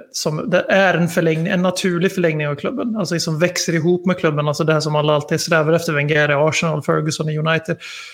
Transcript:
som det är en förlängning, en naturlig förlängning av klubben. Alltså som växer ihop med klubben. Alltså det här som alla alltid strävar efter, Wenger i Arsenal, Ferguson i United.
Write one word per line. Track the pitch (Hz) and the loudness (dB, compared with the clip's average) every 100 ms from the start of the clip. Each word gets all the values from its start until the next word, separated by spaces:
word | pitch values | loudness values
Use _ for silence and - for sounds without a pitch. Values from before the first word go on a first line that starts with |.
| - | -6
som | - 160 151 - | -6 -4 -4 0
det | 175 - | 0 4
är | 196 190 | 4 4
en | 165 170 | 2 0
förlängning, | 175 165 160 165 | 0 0 0 0
en | 180 | 0
naturlig | 185 180 190 170 170 | 0 0 0 0 0
förlängning | 185 170 156 147 | 0 0 0 -2
av | 143 | -4
klubben. | 196 262 247 214 | -6 -4 -4 -4
Alltså | 160 165 | -2 -2
som | 165 156 | -2 0
växer | 180 175 - | 0 0 -2
ihop | 165 170 180 180 | 0 2 0 0
med | 180 | 0
klubben. | 160 147 147 | 0 0 -2
Alltså | 147 | 0
det | 156 | 2
här | 156 | 0
som | 151 151 | 2 0
alla | 151 147 | 2 2
alltid | 147 160 | 0 -2
strävar | - 165 151 | 2 2 4
efter, | 165 165 | 2 2
Wenger | 147 147 151 147 | 0 2 2 2
i | |
Arsenal, | 143 156 - 165 151 | 2 2 2 0 -2
Ferguson | 156 160 151 - 156 | 0 0 0 -4 -4
i | 151 | -2
United. | 160 160 165 165 - - - | 0 0 -2 -8 -8 -16 -18